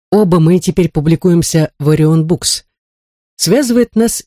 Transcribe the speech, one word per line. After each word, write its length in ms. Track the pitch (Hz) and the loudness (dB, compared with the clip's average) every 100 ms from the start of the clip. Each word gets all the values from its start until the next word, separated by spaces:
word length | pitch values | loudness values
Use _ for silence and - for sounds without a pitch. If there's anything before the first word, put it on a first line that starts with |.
| - | -2
Оба 280 | 202 196 175 | 0 2 2
мы 200 | 156 180 | 2 2
теперь 320 | 180 165 165 | 0 -2 -2
публикуемся 840 | 160 151 165 185 170 143 160 151 - | -2 -2 0 2 0 0 -2 -2 -4
в 100 | 147 | -2
Орион 380 | 151 156 160 160 | 0 2 0 0
Букс. 380 | 180 - - _ _ _ _ _ _ _ - | -4 -4 -8 _ _ _ _ _ _ _ -8
Связывает 600 | 160 240 247 240 233 214 | -2 0 0 0 0 0
нас 260 | 226 - | -2 -4